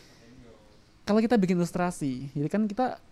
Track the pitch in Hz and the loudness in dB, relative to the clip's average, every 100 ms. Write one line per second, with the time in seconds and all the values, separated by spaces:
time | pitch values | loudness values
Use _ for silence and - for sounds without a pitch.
0 | - - - - - - - - - - | -20 -20 -20 -20 -20 -20 -20 -20 -20 -12
1 | - 214 226 240 185 180 170 180 180 - | 0 2 4 4 4 2 0 -2 -4 -2
2 | 143 127 139 147 151 202 214 208 254 - | -6 -4 -8 -4 -2 -2 -2 -2 -4 -4
3 | - | -18